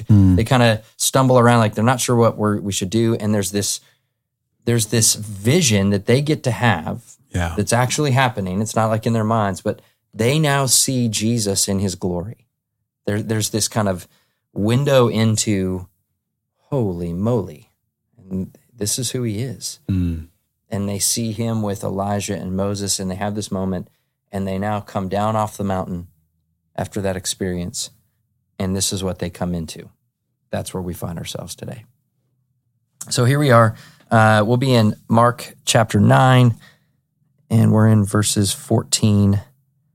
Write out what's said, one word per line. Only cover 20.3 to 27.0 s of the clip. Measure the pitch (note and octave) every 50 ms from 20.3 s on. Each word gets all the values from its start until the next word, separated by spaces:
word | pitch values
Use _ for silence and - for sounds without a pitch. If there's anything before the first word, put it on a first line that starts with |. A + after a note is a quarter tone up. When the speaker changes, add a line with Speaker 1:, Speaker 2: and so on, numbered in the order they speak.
| _ _ _ _ _ _ _ -
Speaker 2:
And | A2 G2 G2+ G2+
they | G2+ F#2+
see | - - - A#2+ A#2 A2+
him | G#2 A#2 A#2 A2+ A2+ A2
with | G#2 G2+ G2 G2 G2+
Elijah | G2+ F#2+ G2 G2 G2+ G#2 G2+ F#2+ - G2
and | D2 - F#2 F#2
Moses, | F#2+ G2 G2+ G#2 G2 G2+ F#2+ - -
and | F#2+ F#2
they | F#2
have | F#2+ G2+ G#2 G#2
this | G#2+ G2+ -
moment, | G2+ F#2+ F#2+ F#2+ F#2 F2+ - - _ _ _ _ _ _ _ _
and | - G2 G2
they | F#2+ F#2+
now | F#2+ G#2 G#2+ G#2+ G2+
come | - - - G#2 F#2+ F2+
down | G2 G2+ G#2 A2 A2
off | G#2+ G#2+ G2+ -
the | - G2
mountain | G2 F#2+ F#2 - - F#2+ F2 F2 - _ _ _ _ _ _ _ _ _ _ _ _ -
after | - G2+ - - G#2+